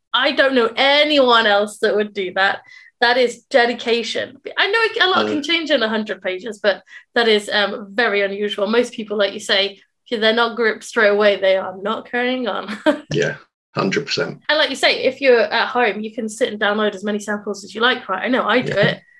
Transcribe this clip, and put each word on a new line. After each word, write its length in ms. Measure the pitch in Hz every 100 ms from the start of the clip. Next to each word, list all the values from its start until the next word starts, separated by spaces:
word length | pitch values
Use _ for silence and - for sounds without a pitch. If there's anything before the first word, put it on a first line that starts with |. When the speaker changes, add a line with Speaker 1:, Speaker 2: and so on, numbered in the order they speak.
| _
Speaker 1:
I 180 | 240 269
don't 220 | 277 269
know 180 | 262 226
anyone 720 | 240 277 285 302 294 254 233 214
else 340 | 202 208 -
that 140 | 214 196
would 180 | 208
do 180 | 208 185
that. 280 | 185 196 - - - - _
That 160 | 233 247
is 240 | 240 - _
dedication. 880 | 262 240 240 240 233 220 - 104 - - -
I 120 | 392
know 360 | 440 440 440 370
a 40 |
lot 160 | 381 214
Speaker 2:
Uh, 20 |
Speaker 1:
can 140 | 302
change 280 | 285 339 302
in 120 | 285
a 60 | 220
hundred 340 | 220 214 185
pages, 380 | 196 185 233 214
but 200 | 208 190 - - -
that 140 | - 226
is, 220 | 208 208
um, 380 | 208 202 196 202
very 320 | 208 233 202
unusual. 440 | 196 196 208 202 202
Most 260 | 233 240
people, 240 | - 214 214
like 160 | 196
you 60 | 208
say, 400 | - 202 196 196 _ _ _
if 80 | 233
they're 120 | 220
not 220 | 233 233 220
gripped 280 | 226 -
straight 240 | - 247 208
away, 260 | 208 208 190
they 160 | 190 190
are 180 | 185 190
not 280 | 202 220 -
carrying 360 | 247 247 254 233
on. 260 | - 196 214
<laughs> 220 | 311 294 -
Speaker 2:
Yeah, 260 | - - - - _ _
hundred 300 | - 98 -
percent. 380 | - - 87 78 -
Speaker 1:
And 100 | -
like 100 | 269
you 80 | 269
say, 280 | 330 202
if 180 | 254 254
you're 180 | 277 240
at 280 | - 233 208
home, 320 | 247 233 208
you 140 | 214
can 140 | 220 220
sit 240 | 214 254
and 80 | 214
download 340 | 208 214 214
as 80 | 196
many 160 | 208 208
samples 460 | 208 208 208 196
as 100 | -
you 60 | 220
like, 260 | 240 240 -
right? 120 | 185
I 40 | 220
know 160 | 247
I 160 | 185 233
do 140 | -
Speaker 2:
Yeah. 120 | 196 208
Speaker 1:
it. 140 | - _